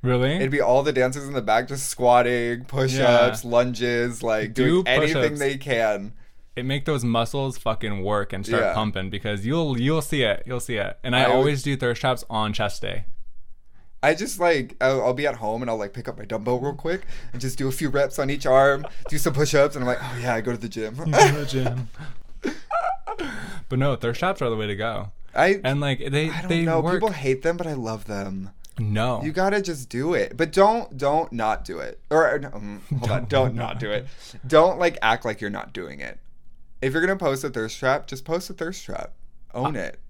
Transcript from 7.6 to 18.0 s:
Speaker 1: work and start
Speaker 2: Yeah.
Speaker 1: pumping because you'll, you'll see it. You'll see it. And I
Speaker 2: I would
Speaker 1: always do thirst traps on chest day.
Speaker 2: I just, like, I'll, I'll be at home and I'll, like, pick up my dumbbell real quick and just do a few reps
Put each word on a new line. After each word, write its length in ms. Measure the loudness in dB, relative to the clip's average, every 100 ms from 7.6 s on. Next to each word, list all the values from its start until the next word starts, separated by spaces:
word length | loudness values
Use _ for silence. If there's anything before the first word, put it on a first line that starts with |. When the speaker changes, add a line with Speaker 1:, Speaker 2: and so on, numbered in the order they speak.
| -2 -2 -2 -2
Speaker 1:
work 280 | 0 0 -2
and 140 | -6 -2
start 160 | 0
Speaker 2:
Yeah. 120 | 2 0
Speaker 1:
pumping 340 | -2 -2 -4
because 360 | -6 -4 -4 -2
you'll, 340 | 0 0 0
you'll 240 | 0 0
see 180 | 0 0
it. 220 | 2 0 -2
You'll 140 | -6
see 160 | -4 -4
it. 240 | -4 -4
And 120 | 0 2
I 80 |
Speaker 2:
I 40 | 4
would 60 | 4
Speaker 1:
always 280 | 4 2
do 120 | -2 0
thirst 260 | 0 0
traps 220 | 0 -2 -2
on 240 | -2 0
chest 300 | 0 0 -2
day. 220 | -2 0 0 -2 -2 -6 -8 -10 -14 -18 -16 0
Speaker 2:
I 100 | 2
just, 260 | 2 -2 0
like, 360 | 4 4 0 0
I'll, 220 | 2 4
I'll 100 | 2 2
be 100 | -2
at 120 | -2
home 260 | -4 -4
and 80 | -2
I'll, 60 | -4
like, 160 | -4
pick 140 | -8 -10
up 120 | -10
my 60 | -6
dumbbell 340 | -4 -2 -2
real 140 | -2 -4
quick 320 | -4 -2 -2 -4 -4
and 80 | -4
just 160 | -4 -2
do 100 | -2
a 40 |
few 180 | -2 0
reps 300 | 2